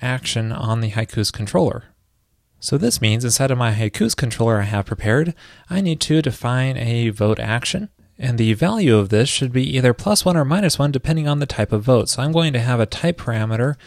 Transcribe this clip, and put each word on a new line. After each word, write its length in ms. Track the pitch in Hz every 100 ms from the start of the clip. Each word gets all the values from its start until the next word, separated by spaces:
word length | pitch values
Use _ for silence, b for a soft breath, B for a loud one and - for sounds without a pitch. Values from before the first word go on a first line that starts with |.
action 500 | 123 127 - 120 110
on 300 | - 110 113
the 100 | 113
haiku's 400 | 107 120 117 104
controller. 540 | - 104 180 143 - - _ _ _ _ _ _ _
So 180 | - 139
this 240 | 233 -
means 220 | 110 110
inside 280 | 123 - 135
of 60 | 123
my 160 | 117
haiku's 420 | 107 110 - 220 -
controller 440 | 110 - 117 107
I 40 |
have 220 | 101 104 98
prepared, 500 | 107 107 123 170 - B B B
I 120 | 180
need 180 | 185 156
to 200 | - 156
define 560 | 143 - 120 123 131 127
a 320 | 117 117 117
vote 300 | 104 107 110
action. 500 | 110 117 - 190 208 _ _ -
And 200 | 123 117
the 160 | 110
value 440 | 107 175 220 160 110
of 120 | 98
this 180 | 107 131
should 240 | - 131
be 260 | 127 135 131
either 160 | 127
plus 300 | 117 208 208
one 140 | 185 170
or 80 | 135
minus 340 | 180 185 -
one, 120 | 147
depending 360 | 135 - 160 147
on 120 | 147
the 60 | 151
type 280 | - 104
of 100 | 107
vote. 240 | 117 123 98
So 140 | -
I'm 80 | 143
going 220 | 165 160
to 60 | 127
have 200 | 120 120
a 60 | 110
type 320 | - 170 170
parameter 580 | - 113 110 110 131 147